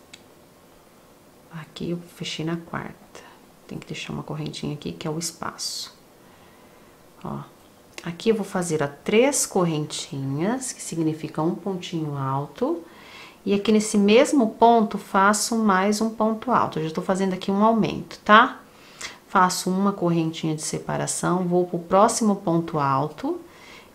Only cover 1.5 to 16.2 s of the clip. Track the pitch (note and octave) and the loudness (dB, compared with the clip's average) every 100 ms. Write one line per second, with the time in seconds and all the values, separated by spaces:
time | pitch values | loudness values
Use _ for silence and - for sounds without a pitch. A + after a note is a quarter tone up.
1.5 | E3 D3+ - F3 F3 E3+ - D#3 - D#3+ | -20 -16 -10 -6 -6 -10 -12 -10 -6 -6
2.5 | E3 E3+ - - - - - - - - | -6 -8 -10 -10 -16 -20 -20 -20 -20 -20
3.5 | - - - - D3+ - D3 C#3+ D3+ D3+ | -20 -14 -14 -12 -12 -8 -8 -8 -8 -8
4.5 | D3 D3 D3 - E3+ D#3+ D#3 - - - | -8 -8 -8 -10 -8 -6 -6 -8 -8 -12
5.5 | - - - - - _ - - - - | -8 -10 -8 -12 -16 _ -20 -20 -20 -20
6.5 | - - - - - - - - C#3+ - | -20 -20 -20 -20 -20 -20 -16 -12 -12 -12
7.5 | - - - - - E3 E3+ A3 G#3 F#3+ | -20 -20 -20 -20 -14 -12 -4 0 0 0
8.5 | F#3 F3 D3+ C#3+ - - G#3+ C4+ C#4+ - | -4 -2 -2 -4 -6 0 4 4 2 0
9.5 | G3 F3 D#3 D3 - - C#3 C3+ C#3+ F3 | 0 2 0 -4 -8 -10 -6 -4 -2 -2
10.5 | C4 - - - E3 D#3 D#3 - - D#3+ | -2 -6 -10 -8 -2 -2 -2 -6 -2 -2
11.5 | G#3 G3+ F#3 - E3 D3+ C#3+ C3+ C#3 D3 | -2 -4 -6 -6 -6 -4 -4 -2 -4 -4
12.5 | - C4 E4+ - - - - - - G3 | -4 -2 -2 -8 -20 -20 -20 -20 -10 -2
13.5 | G3+ G#3+ G#3+ G#3 G#3 G3+ A3+ D4+ D4 G#3+ | 0 4 2 4 2 6 6 6 4 2
14.5 | - A#3 A#3 G#3+ G3+ - G3 G3 G#3+ - | 4 6 6 4 -2 -2 4 4 4 0
15.5 | A3+ G#3+ F#3 G3+ G#3 A3+ - | 2 4 4 2 2 -2 0